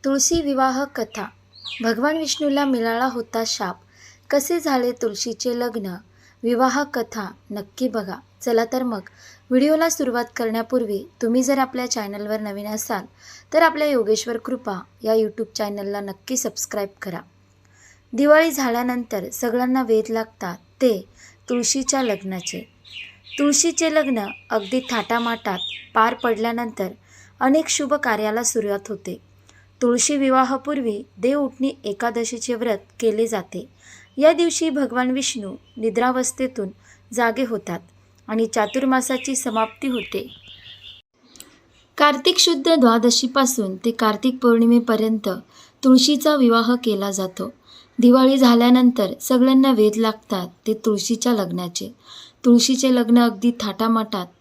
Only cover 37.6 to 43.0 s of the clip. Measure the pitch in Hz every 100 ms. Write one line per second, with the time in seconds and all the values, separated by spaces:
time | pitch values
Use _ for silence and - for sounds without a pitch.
37.6 | - 175 - _ _ _ - 220 226 233
38.6 | 208 262 262 262 254 254 285 262 269 220
39.6 | 220 - 277 247 185 202 247 - - -
40.6 | - - - - _ _ _ - - _
41.6 | _ _ _ - 294 277 359 359 - 320
42.6 | 302 330 247 226